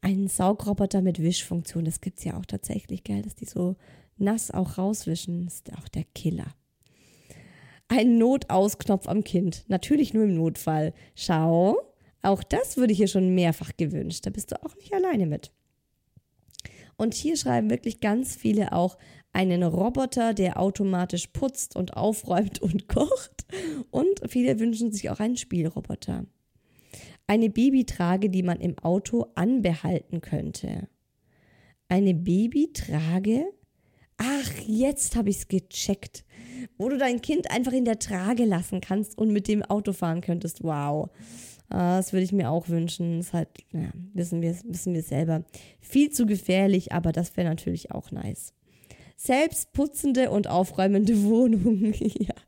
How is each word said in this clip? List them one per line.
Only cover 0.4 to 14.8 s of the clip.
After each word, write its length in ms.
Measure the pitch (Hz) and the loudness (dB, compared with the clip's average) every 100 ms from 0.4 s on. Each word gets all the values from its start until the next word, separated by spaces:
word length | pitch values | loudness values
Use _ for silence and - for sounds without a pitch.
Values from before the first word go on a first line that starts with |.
| 190 208 208 208 196 202 | 2 2 -2 0 0 2
mit 180 | 185 170 | 2 2
Wischfunktion, 640 | 165 175 - 175 165 170 | 0 0 -2 -6 -4 -4
das 160 | 165 - | -4 -4
gibt's 240 | - - | -10 -10
ja 140 | 175 170 | -8 -8
auch 80 | 180 | -8
tatsächlich, 580 | 196 - 214 - 185 | -8 -6 -8 -6 -12
gell, 200 | - 202 | -6 -6
dass 100 | 208 | -6
die 120 | - - | -12 -10
so 300 | - 180 190 - - _ _ | -4 -2 -4 -10 -20 _ _
nass 340 | 196 220 - | 0 0 -4
auch 260 | - 185 - | -4 -4 -2
rauswischen. 680 | 190 214 - 165 - 175 175 | -2 -2 -4 -6 -4 -6 -6
Das 100 | - | -10
ist 180 | - | -16
auch 140 | - - | -16 -12
der 160 | - - | -10 -10
Killer. 400 | - - 135 - - _ _ _ _ _ _ _ - - - - - _ | -6 -4 -4 -8 -14 _ _ _ _ _ _ _ -20 -20 -20 -20 -20 _
Ein 320 | 247 254 233 | 4 6 6
Notausknopf 880 | 226 269 - 185 202 - - 196 - | 6 4 2 2 2 0 0 0 0
am 160 | 202 | -4
Kind. 420 | - 180 180 - - | 0 0 0 -4 -4
Natürlich 460 | 185 - 294 254 | -4 2 2 2
nur 120 | 220 214 | 2 2
im 100 | 170 | 2
Notfall. 580 | 160 165 - 156 156 - - - | 0 -2 -2 0 -2 -6 -20 -12
Schau, 640 | - 165 160 165 185 392 - _ _ _ | 0 2 4 6 4 2 -2 _ _ _
auch 220 | 196 196 | 0 0
das 340 | - - 523 - | 0 -2 -2 2
wurde 160 | 247 | 2
hier 140 | 196 196 | 4 2
schon 260 | 196 185 | 4 4
mehrfach 380 | 185 175 160 160 - | 4 2 0 -6 -4
gewünscht. 500 | 160 151 165 165 202 | -4 -2 -6 -6 -8
Da 20 | |
bist 220 | 196 - | -8 -8
du 120 | - | -10
auch 120 | 311 | -10
nicht 180 | 403 | -16